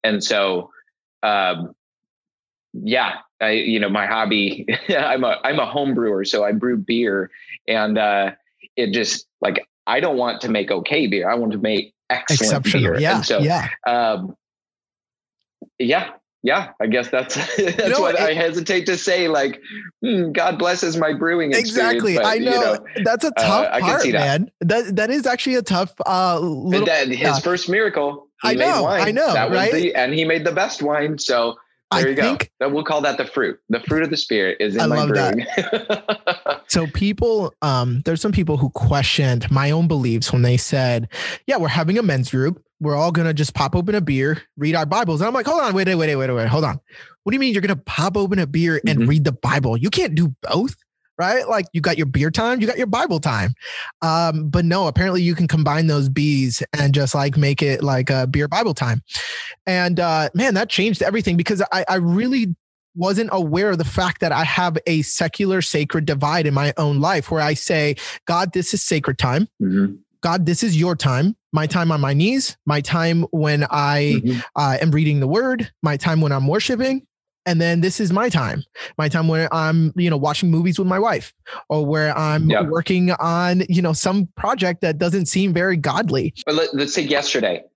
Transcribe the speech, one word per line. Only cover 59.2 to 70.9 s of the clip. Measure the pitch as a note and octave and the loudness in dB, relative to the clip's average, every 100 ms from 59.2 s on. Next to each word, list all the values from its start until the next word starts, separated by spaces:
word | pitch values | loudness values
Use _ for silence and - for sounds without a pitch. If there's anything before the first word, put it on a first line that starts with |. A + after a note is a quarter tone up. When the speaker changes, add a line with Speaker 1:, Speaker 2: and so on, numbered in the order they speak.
| - - - - - | -10 -10 -12 -10 -2
Speaker 2:
And, | F3+ F3+ F3 | 0 2 2
uh, | F3 D#3+ D3+ | 2 0 0
man, | F3 B3+ | 0 0
that | G3 A3+ | 0 0
changed | - G#3 F#3+ | 0 0 0
everything | F#3+ G#3+ G3 F3 | 0 0 0 0
because | E3+ G3+ G3 | 0 -2 0
I, | F#3 F#3 | -2 0
I | F#3+ | 0
really | E3+ F3+ B3 C4 G#3+ E3+ _ _ _ E3+ | 2 2 2 0 0 -4 _ _ _ -4
wasn't | F#3 G3+ A3+ | 0 0 0
aware | F#3 D#3+ E3 G#3 | 0 0 0 0
of | F3 | 0
the | |
fact | D#3+ - F3+ - | -2 0 -2 0
that | E3+ | -2
I | D3 | 0
have | D#3+ - F3+ D#3+ - | 0 0 0 -2 0
a | D#3+ | 0
secular | D3 - E3 - G3 F#3+ | 0 -2 -2 0 0 0
sacred | E3+ D#3 D3 E3 D3+ | 0 -2 -2 -2 -2
divide | C#3+ D3 E3+ D3+ | 0 0 0 2
in | |
my | C#3 C#3+ C#3 | 2 0 0
own | D3 C#3+ | 0 2
life | D#3+ F#3 - | 2 0 0
where | D#3+ | -2
I | D3+ | 0
say, | D#3 - E3 D3 C#3 - - | -2 0 0 0 -2 -8 -12
"God, | - E3+ F#3 | -2 0 0
this | F#3 E3+ | -2 -2
is | G3+ | -4
sacred | - D#3+ C#3 C3 | 0 0 0 0
time. | C3 C3+ A3+ _ | 0 0 -2 _
Speaker 1:
Mm-hmm. | F#3+ G3 G3 G3 _ _ | 0 2 0 -2 _ _
Speaker 2:
God, | E3+ F3 D#3+ | -2 0 2
this | E3+ | 2
is | A#3 D#3+ | 2 2
your | F3+ | 2